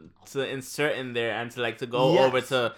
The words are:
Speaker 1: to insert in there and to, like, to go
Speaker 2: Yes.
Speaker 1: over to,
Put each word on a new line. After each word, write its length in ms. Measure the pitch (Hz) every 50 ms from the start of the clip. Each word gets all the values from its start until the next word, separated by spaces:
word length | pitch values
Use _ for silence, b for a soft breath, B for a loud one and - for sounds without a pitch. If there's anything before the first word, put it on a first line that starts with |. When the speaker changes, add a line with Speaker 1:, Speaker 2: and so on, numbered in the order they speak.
| 78 82 - _ - -
Speaker 1:
to 160 | - 139 131 98
insert 480 | 131 135 131 - - - 147 151 101 117
in 160 | 131 127 120
there 180 | 120 117 117
and 180 | 104 110 120 120
to, 100 | 113 123
like, 160 | 123 113 110 -
to 60 | 135 120
go 260 | 120 123 131 131 165
Speaker 2:
Yes. 140 | - 131 131
Speaker 1:
over 140 | 123 127
to, 340 | 123 - 135 127 120 110 B